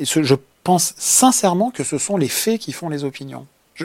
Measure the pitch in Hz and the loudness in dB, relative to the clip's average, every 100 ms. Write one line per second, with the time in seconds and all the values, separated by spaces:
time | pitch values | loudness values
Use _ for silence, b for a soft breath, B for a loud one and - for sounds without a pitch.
0 | 139 160 139 135 - _ - 180 - - | -2 0 2 2 0 _ 0 2 0 -4
1 | - - 254 - 196 180 240 - 131 143 | 0 4 4 4 2 2 0 -4 -4 -4
2 | - 196 135 - 220 226 - - 170 143 | -2 0 0 0 -2 -2 -4 -8 -8 -6
3 | 143 - 139 127 139 _ _ - | -6 -8 -12 -14 -16 _ _ -14